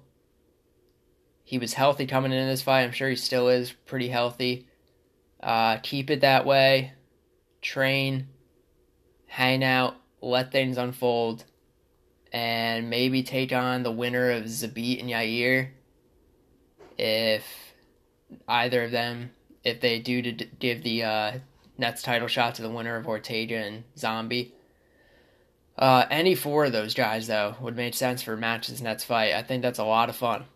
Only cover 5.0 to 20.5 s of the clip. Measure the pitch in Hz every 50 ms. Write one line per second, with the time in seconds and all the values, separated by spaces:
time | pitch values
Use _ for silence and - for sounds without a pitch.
5 | _ _ _ _ _ _ _ _ - - 117 113 113 113 110 113 - - - 139
6 | 135 143 151 131 139 135 135 127 - 135 139 135 135 135 135 131 131 131 - -
7 | _ _ _ _ _ _ _ _ _ _ _ _ - - - 139 135 135 135 135
8 | 135 135 135 131 135 - - _ _ _ _ _ _ _ _ _ _ _ _ _
9 | _ _ _ _ _ - - - 127 127 131 131 135 131 127 127 127 123 - -
10 | _ _ _ _ - 127 123 127 127 131 - 139 131 127 127 123 123 123 127 -
11 | 127 123 117 120 117 113 113 117 - _ _ _ _ _ _ _ _ _ _ _
12 | _ _ _ _ _ _ - 120 117 117 117 113 113 117 113 113 117 117 117 120
13 | 127 131 131 131 127 - - 131 131 131 131 127 127 127 127 127 123 120 113 113
14 | 123 120 123 123 127 123 120 117 107 113 113 117 120 113 - 117 117 123 127 -
15 | - 123 120 113 117 110 113 120 120 123 131 131 131 131 - - _ _ _ _
16 | _ _ _ _ _ _ _ _ _ _ _ _ _ _ _ - - - - -
17 | - 110 110 110 113 110 110 104 - - - - - - - _ _ _ _ _
18 | _ _ _ _ _ _ - - _ - 117 120 120 123 123 123 117 117 120 117
19 | 117 120 120 120 120 127 - _ _ _ - _ - 120 117 120 131 120 117 113
20 | 110 123 123 123 120 120 113 113 120 -